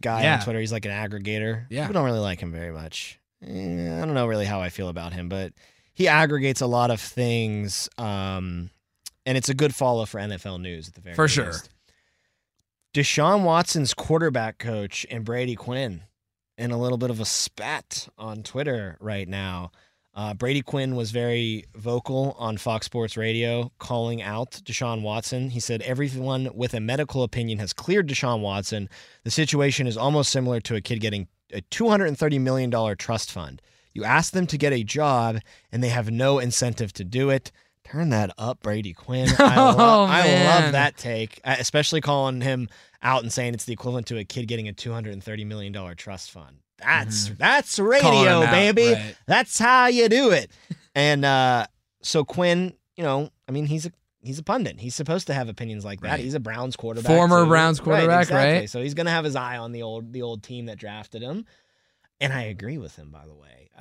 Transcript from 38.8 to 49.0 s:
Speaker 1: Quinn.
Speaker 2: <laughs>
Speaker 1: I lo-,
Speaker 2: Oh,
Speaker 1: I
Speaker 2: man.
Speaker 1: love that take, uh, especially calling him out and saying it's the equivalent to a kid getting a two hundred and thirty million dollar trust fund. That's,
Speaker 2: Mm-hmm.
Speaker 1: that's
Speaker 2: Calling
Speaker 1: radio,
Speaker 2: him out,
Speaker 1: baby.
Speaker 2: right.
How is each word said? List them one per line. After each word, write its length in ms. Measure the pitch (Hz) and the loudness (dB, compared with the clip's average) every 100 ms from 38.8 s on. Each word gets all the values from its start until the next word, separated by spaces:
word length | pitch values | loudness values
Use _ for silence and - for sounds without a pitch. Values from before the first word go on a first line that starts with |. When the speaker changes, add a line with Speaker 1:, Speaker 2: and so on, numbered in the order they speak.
| 101 | -6
Speaker 1:
Quinn. 340 | 85 - 127 127 | -10 -6 0 4
Speaker 2:
<laughs> 40 | 127 | 6
Speaker 1:
I 180 | 277 - | 8 8
lo-, 180 | 262 - | 8 8
Speaker 2:
Oh, 280 | 233 220 | 8 8
Speaker 1:
I 180 | 196 170 | 6 6
Speaker 2:
man. 400 | 175 180 175 170 | 6 6 6 6
Speaker 1:
love 100 | 156 | 4
that 240 | 139 143 - | 4 2 -2
take, 420 | 120 113 110 - | -4 -4 -4 -6
uh, 120 | 131 131 | -4 -2
especially 420 | 127 151 147 160 | 0 0 2 0
calling 400 | 143 143 135 127 | 0 0 0 -2
him 280 | 131 127 117 - _ _ | -2 -2 -4 -10 _ _
out 200 | 120 131 | 0 0
and 80 | 117 | 0
saying 220 | - 123 | -4 -4
it's 140 | 117 - | -4 -8
the 80 | |
equivalent 320 | 110 127 123 110 | -8 -6 -6 -6
to 100 | 117 | -8
a 80 | |
kid 220 | 98 131 113 | -8 -8 -6
getting 200 | 117 107 | -6 -6
a 40 | |
two 200 | 98 120 | -10 -8
hundred 200 | 117 107 | -8 -8
and 100 | 98 | -10
thirty 200 | 101 107 | -10 -10
million 280 | 104 107 98 | -8 -10 -10
dollar 220 | 101 92 87 | -10 -12 -14
trust 340 | - 95 - | -14 -14 -14
fund. 280 | 92 69 71 _ _ | -18 -20 _ _ _
That's, 480 | 127 156 113 107 104 | 0 2 0 -4 -4
Speaker 2:
Mm-hmm. 80 | 104 | 0
Speaker 1:
that's 380 | 180 277 - - | 2 4 2 -2
Speaker 2:
Calling 120 | 202 | 2
Speaker 1:
radio, 500 | 277 170 - 131 175 | 6 6 6 6 6
Speaker 2:
him 60 | 117 | 6
out, 20 | |
Speaker 1:
baby. 420 | 180 208 208 233 | 6 4 6 4
Speaker 2:
right. 220 | 220 | 4